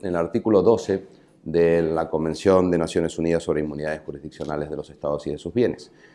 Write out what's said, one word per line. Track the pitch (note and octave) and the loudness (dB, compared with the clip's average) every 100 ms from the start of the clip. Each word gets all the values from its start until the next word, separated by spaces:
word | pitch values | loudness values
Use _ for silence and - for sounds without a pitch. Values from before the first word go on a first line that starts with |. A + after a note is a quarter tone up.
en | F#2+ | -4
el | F2 | -2
artículo | E2+ A2+ A2 G2+ | 0 -2 4 4
doce | A2+ A2+ - G2 - - _ _ | 6 4 2 -4 -4 -20 _ _
de | D#2 D#2+ E2+ E2+ | -2 2 4 4
la | D#2+ D#2+ D#2+ | 2 -2 -2
Convención | D#2+ D#2+ D#2 G2 F#2 F2+ | -2 -2 0 4 4 4
de | E2+ | 2
Naciones | D#2+ F2 E2 - | 0 -2 -2 -2
Unidas | E2 E2 | -2 0
sobre | E2+ D2+ | 0 -2
Inmunidades | D2+ D2 D2+ D2+ | -4 -6 -6 -8
Jurisdiccionales | - D2 D#2 - D2+ D2 D2+ | -10 -14 -14 -12 -8 -6 -6
de | D2+ | -8
los | D2+ | -12
Estados | C#2+ D2 D2 D2 | -8 -6 -4 -6
y | |
de | D2 | -8
sus | E2+ | -6
Bienes. | A#2+ G#2 D#2+ - _ - | -2 -2 -2 -14 _ -20